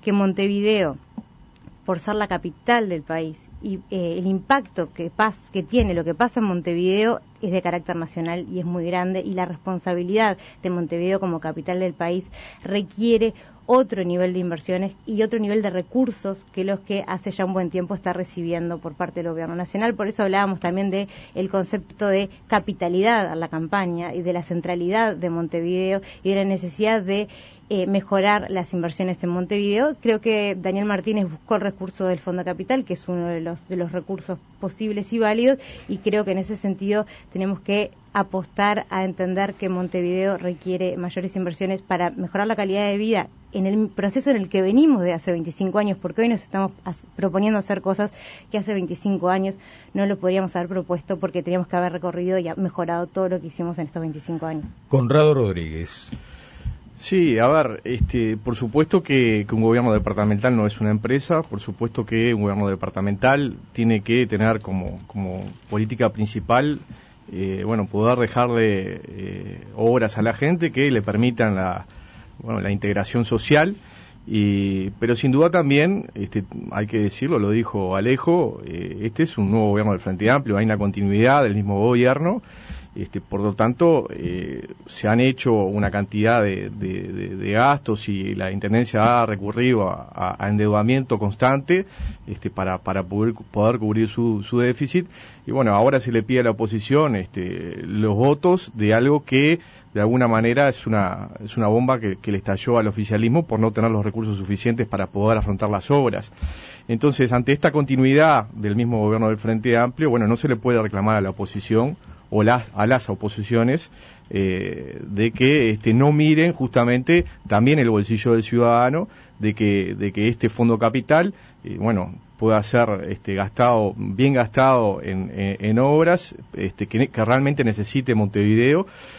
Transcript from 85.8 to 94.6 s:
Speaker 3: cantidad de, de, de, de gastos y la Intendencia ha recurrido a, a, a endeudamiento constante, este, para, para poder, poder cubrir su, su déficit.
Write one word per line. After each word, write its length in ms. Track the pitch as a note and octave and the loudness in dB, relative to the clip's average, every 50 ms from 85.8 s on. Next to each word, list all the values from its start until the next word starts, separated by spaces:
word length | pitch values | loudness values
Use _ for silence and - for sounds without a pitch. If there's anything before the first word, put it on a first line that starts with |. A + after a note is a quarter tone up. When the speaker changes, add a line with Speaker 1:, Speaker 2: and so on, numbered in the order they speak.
| G2+ G2 | -2 0
Speaker 3:
cantidad 500 | G2 G2+ G2 G2 G#2+ G#2 G#2 A2+ A#2+ A#2 | 0 -2 -4 -2 0 2 2 4 4 4
de, 280 | G#2 G2+ F#2+ F#2+ G2+ G2 | 2 2 0 -4 -6 -8
de, 320 | G#2+ G#2 G2+ F#2 F#2 F#2+ F#2 | -8 -6 -6 -6 -4 -6 -8
de, 320 | F#2+ F#2+ G2 G2 F#2+ F#2+ | -8 -8 -8 -8 -8 -8
de 140 | F#2+ G2 G2 | -6 -4 0
gastos 560 | G#2 A2+ B2+ C#3 C#3+ C#3+ - A#2 G#2+ G#2 - G#2+ | 2 4 4 4 2 2 0 -4 -4 -4 -4 -4
y 260 | G2+ F#2+ F#2+ G2 G2+ | -4 -4 -4 -4 -4
la 160 | G2 F#2+ F#2 | -4 -4 -4
Intendencia 720 | G2 G2+ - G2 A2 A#2 B2 A2+ - G#2+ A2 A#2 A#2+ A#2+ | -4 -4 -2 0 2 2 2 2 2 2 4 4 4 4
ha 40 | A#2 | 2
recurrido 600 | A2 G#2 F#2 G2 G#2 G#2 A#2 B2 B2+ B2 G#2+ F#2+ F2+ | 0 -2 -4 -4 -4 -2 0 2 2 2 2 2 0
a, 220 | F#2 - A#1+ - | -4 -6 -10 -12
a, 320 | - - F#2 F#2 - - G2 | -8 -6 -4 -4 -4 -4 -2
a 40 | G2+ | 0
endeudamiento 680 | G#2 G#2 G#2+ G#2 G#2 G#2 G#2+ A#2 C3 C3+ B2+ - A#2 G2+ | 2 2 2 2 2 2 2 2 2 2 0 0 -2 -2
constante, 680 | G#2+ G2+ G#2 - B2+ B2+ C3+ C#3 C3+ - F3+ F#3 F#3+ - - - - - - - - | 0 -2 0 2 2 2 2 2 2 0 0 0 0 -4 -10 -8 -8 -8 -8 -10 -12
este, 240 | - F#2+ - - G#2 | -12 -12 -8 -8 -8
para, 280 | - F#2+ F#2+ F#2 F#2 F2+ | -6 -4 -2 -2 -4 -4
para 260 | - F#2 F#2+ G2 F2+ | -4 -4 -4 -4 -4
poder, 300 | F2+ G2 G#2 A2 A#2 A2+ - - - | -4 -2 -2 0 -2 -2 -4 -12 -6
poder 260 | - G#2+ G#2+ A2+ B2 G#2+ | 0 2 2 2 2 2
cubrir 300 | A2 G#2+ G#2+ A2+ A2+ G#2+ | -2 0 0 0 0 0
su, 340 | - B2 A#2 A#2 A2 G2+ | 0 -2 0 0 0 -2
su 160 | G2+ - B2 | -4 -2 0
déficit. 480 | A#2+ | 0